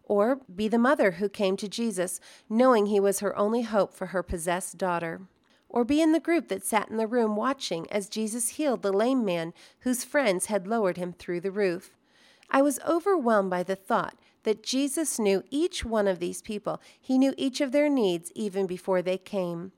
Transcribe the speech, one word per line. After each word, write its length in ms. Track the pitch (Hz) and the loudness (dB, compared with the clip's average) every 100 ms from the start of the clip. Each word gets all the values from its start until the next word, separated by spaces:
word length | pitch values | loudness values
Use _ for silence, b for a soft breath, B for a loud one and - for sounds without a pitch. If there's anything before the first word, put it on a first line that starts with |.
or 320 | - 208 220 269 - | -2 2 2 0 -6
be 140 | 180 214 | -4 0
the 100 | 233 | 4
mother 340 | 240 302 214 | 4 4 2
who 160 | 170 202 | 2 -4
came 280 | - 196 196 | 0 0 0
to 120 | 208 | -6
Jesus 520 | 202 233 185 180 - B B B | -4 -4 -2 -4 -6 B B B
knowing 380 | 220 262 233 202 | 4 6 6 4
he 140 | 208 | 4
was 180 | 196 196 | 4 2
her 180 | 202 - | -2 -2
only 260 | 208 233 | 0 0
hope 300 | 233 214 185 | 0 0 0
for 140 | - 180 | -2 -6
her 160 | 185 | -6
possessed 560 | 170 175 165 175 - 175 | -4 -6 -2 -4 -4 -6
daughter, 440 | 190 170 165 180 190 _ b b b | -2 -2 -4 -8 -14 _ b b b
or 160 | 240 | -2
be 180 | 233 294 | 2 4
in 80 | 320 | 4
the 80 | 320 | 4
group 300 | 320 339 233 | 2 0 0
that 160 | 190 | -6
sat 240 | - 220 - | -2 -2 -2
in 60 | 220 | -4
the 100 | 220 | -2
room 300 | 240 220 208 | 0 0 0
watching 500 | 240 269 - 165 165 | -2 -4 -6 -6 -4
as 160 | 208 190 | -6 -4
Jesus 400 | 214 220 233 - | -6 -6 -4 -6
healed 340 | - 302 226 | -2 -2 0
the 100 | 196 | 0
lame 320 | 196 233 269 | 2 2 2
man 300 | 214 170 165 B B B | 0 -2 -4 B B B
whose 220 | 247 247 | -4 -4
friends 440 | - 294 254 180 - | -2 0 2 0 0
had 200 | 208 185 | -4 -2
lowered 300 | 233 196 175 | 0 0 -2
him 160 | 180 | -8
through 260 | 175 - 175 | -8 -8 -6
the 140 | 190 | -4
roof. 440 | 190 196 170 - _ b b b b b | 0 0 0 -8 _ b b b b b
I 100 | 269 | 2
was 200 | 285 262 | 2 0
overwhelmed 640 | - 330 403 370 233 214 190 | 0 0 2 2 4 2 2
by 120 | 180 | -2
the 140 | 180 190 | -2 -6
thought 400 | - 226 165 - b b | -2 -2 -2 -10 b b
that 220 | - 214 | -4 -4
Jesus 560 | - 262 285 330 311 - | -2 -2 0 -2 -4 0
knew 240 | 208 190 - | 2 0 0
each 360 | 285 349 - | -2 -2 -2
one 240 | 240 220 196 | -2 0 0
of 100 | 180 | 0
these 240 | 175 185 | -4 -8
people. 380 | - 208 170 156 b b | -8 -6 -6 -8 b b
He 160 | - 262 | 0 4
knew 180 | 269 262 | 4 2
each 240 | 269 254 | -4 -2
of 100 | 285 | 0
their 180 | 285 294 | 2 2
needs 440 | 277 202 170 - | 2 2 0 -6
even 320 | - 208 185 190 | -6 -4 -2 -4
before 340 | 180 - 185 | -4 0 0
they 160 | 175 185 | 0 -4
came. 540 | - 202 175 170 190 | -4 -4 -4 -6 -10